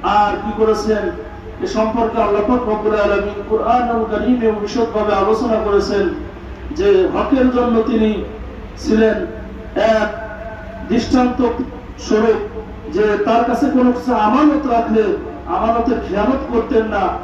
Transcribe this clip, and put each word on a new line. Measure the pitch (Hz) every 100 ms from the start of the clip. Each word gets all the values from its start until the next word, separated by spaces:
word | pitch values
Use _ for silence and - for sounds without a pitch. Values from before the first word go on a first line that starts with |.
আর | 185 208 208 202 220
কি | 214
করেছেন | 220 214 214 214 190 170 - - - -
এ | 185
সম্পর্কে | 220 220 233 226 233
আল্লাহ | 202 202 208
পাক | 247 214
রব্বুল | 214 214 214
আলামিন | 202 202 202 202 202
কোরআনুল | 220 226 247 233 226 220
কারীমে | 214 247 247 226
বিশদভাবে | 208 208 247 226 214 208 202
আলোচনা | 208 220 247 220
করেছেন | 208 202 - 202 175 151 - - - - - 151
যে | 202 381 339
হকের | - 208 262 254
জন্য | 240 240 226
তিনি | 220 226 220 196 170 - - - - -
ছিলেন | - 220 220 208 - - - - - -
এক | 220 220 208 - - - - - - - -
দৃষ্টান্ত | 349 - 254 247 247 240 233 262 - - -
স্বরূপ, | - 214 226 214 - - - - -
যে | 190 214 208 208
তার | 226
কাছে | 240 - 269
কোনো | 254 247
কিছু | 247 254
আমানত | 233 214 262 302 285 262
রাখলে | 233 226 220 202 160 - - -
আমানতের | 175 220 233 247 233 -
খেয়ানত | 196 220 269 -
করতেন | 240 - 233 214
না | 202 185 -